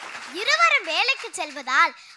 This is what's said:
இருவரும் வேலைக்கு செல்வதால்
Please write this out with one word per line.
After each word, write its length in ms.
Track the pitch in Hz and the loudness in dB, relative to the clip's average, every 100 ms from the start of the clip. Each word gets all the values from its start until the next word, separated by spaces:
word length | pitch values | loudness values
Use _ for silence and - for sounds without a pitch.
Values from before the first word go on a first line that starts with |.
| - - - 294 | -14 -16 -12 -6
இருவரும் 480 | 466 622 679 571 339 | 2 4 4 2 0
வேலைக்கு 380 | 320 466 539 453 | -2 0 -2 -4
செல்வதால் 600 | - 302 277 254 269 330 339 - | -8 -10 -10 -2 2 2 0 -18